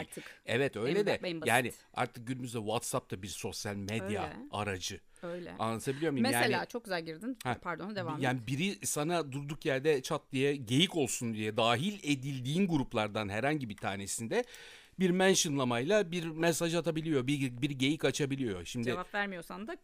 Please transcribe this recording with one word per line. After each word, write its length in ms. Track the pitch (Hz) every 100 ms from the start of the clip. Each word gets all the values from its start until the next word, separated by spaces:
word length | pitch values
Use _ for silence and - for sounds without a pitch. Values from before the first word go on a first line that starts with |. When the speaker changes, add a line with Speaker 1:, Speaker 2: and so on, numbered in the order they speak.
Speaker 1:
artık. 240 | 156 165 - - -
Speaker 2:
Evet, 300 | 117 139 101
öyle 220 | 113 202
Speaker 1:
En 60 | 202
Speaker 2:
de. 40 | 123
Speaker 1:
ba-, 100 | 185
en 140 | 165
basit. 80 | 151
Speaker 2:
Yani 240 | 123 120 - -
artık 320 | - 120 123 113
günümüzde 320 | 127 123 117
WhatsApp 520 | 104 117 - 127 -
da 120 | 98
bir 60 | 98
sosyal 460 | - 104 - 107 101
medya 260 | 98 113 101 104
Speaker 1:
Öyle. 120 | - - -
Speaker 2:
aracı. 500 | 101 101 92 - 95 - -
Speaker 1:
Öyle. 320 | 175 175 170 87
Speaker 2:
Anlatabiliyor 540 | 110 113 139 139 160
muyum? 100 | 135
Speaker 1:
Mesela 240 | - 120 120 175
Speaker 2:
Yani 100 | 170
Speaker 1:
çok 160 | 240
güzel 200 | 208 175
girdin. 340 | 165 160 226 240
Speaker 2:
Ha, 120 | - -
Speaker 1:
Pardon, 340 | 180 165 190 202
devam 240 | 170 151
Speaker 2:
yani 200 | 131 127
Speaker 1:
et. 60 | 110
Speaker 2:
biri 380 | 139 196 - 127
sana 460 | 156 151 175 147
durduk 320 | 135 143 156 156
yerde 360 | 131 151 139
çat 200 | - 156 -
diye 240 | 135 139 143
geyik 400 | 110 131 190 170
olsun 380 | 123 - 117
diye 220 | 107 107 110
dahil 420 | 113 131 190 208
edildiğin 640 | 147 139 139 131 123 165 196
gruplardan 600 | 156 120 113 104 107 101
herhangi 400 | 104 139 156 120
bir 80 | 101
tanesinde 680 | 107 98 98 - 117 208 247 - - - - -
bir 120 | 180
mentionlamayla 1040 | 185 190 190 170 139 127 120 143 214 175
bir 120 | 175 165
mesaj 480 | 156 170 160 170
atabiliyor, 520 | 170 165 156 160 143 123
bir, 360 | 147 135 120
bir 80 | 143
geyik 340 | 135 135 156
açabiliyor. 600 | 139 - 139 135 120 90
Şimdi 200 | 85 123
Speaker 1:
Cevap 300 | 117 180 180
vermiyorsan 520 | 208 202 180 - 180 220
da 100 | 370